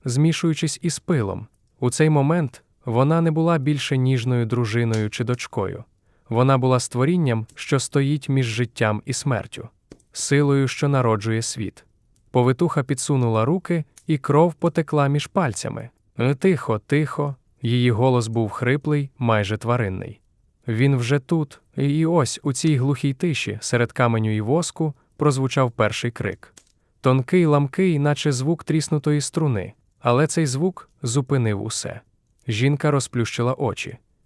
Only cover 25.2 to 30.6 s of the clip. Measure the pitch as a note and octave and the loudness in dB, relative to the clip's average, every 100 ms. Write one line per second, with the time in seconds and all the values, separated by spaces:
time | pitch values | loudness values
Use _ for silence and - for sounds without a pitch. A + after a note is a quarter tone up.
25.2 | D3+ C3+ C3+ C#3 B2+ - G#2+ - A#2+ - | 0 2 0 0 0 0 0 0 -6 -4
26.2 | G2+ F2+ - - _ _ _ _ C3 C3 | -8 -8 -16 -20 _ _ _ _ 2 2
27.2 | B2 F#3 D#3+ C#3+ C#3 - F#3+ D3+ D3 C#3+ | 2 2 4 4 2 0 2 2 2 0
28.2 | D3+ B2+ C#3 E3 - D#3 - D3+ D3+ D3 | 0 0 -2 -2 -2 -2 0 -2 0 0
29.2 | - E3+ D3+ G#2+ F2 - _ _ B2 B2 | -2 -2 0 0 -4 -12 _ _ 2 2
30.2 | D#3 - D3 C3+ | 2 0 -2 0